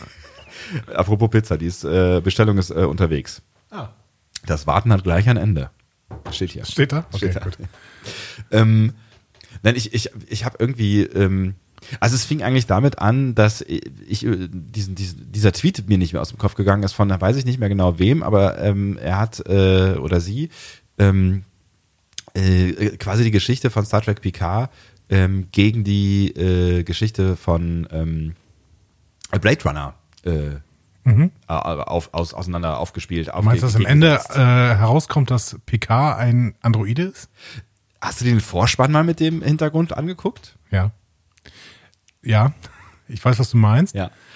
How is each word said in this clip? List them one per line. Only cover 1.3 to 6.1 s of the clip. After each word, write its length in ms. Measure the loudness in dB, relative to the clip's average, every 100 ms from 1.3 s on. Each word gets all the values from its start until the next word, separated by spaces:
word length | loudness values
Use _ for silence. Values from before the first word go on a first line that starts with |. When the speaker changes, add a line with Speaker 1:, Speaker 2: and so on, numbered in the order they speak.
| 2 0 -2
Speaker 1:
die 100 | -4
ist, 180 | -6 -2
äh, 340 | 2 4 2
Bestellung 360 | 0 2 2 2
ist, 120 | 0
äh, 140 | 0
unterwegs. 580 | 0 0 0 0 -6 -16 -20 _ _
Speaker 2:
Ah. 200 | -14 -14 -16 _ _ _ -10 -4
Speaker 1:
Das 220 | -4 0
Warten 240 | 0 2
hat 120 | 2 2
gleich 240 | 2 2
ein 80 | 2
Ende. 320 | 0 -2 -4 -12 _ _ -18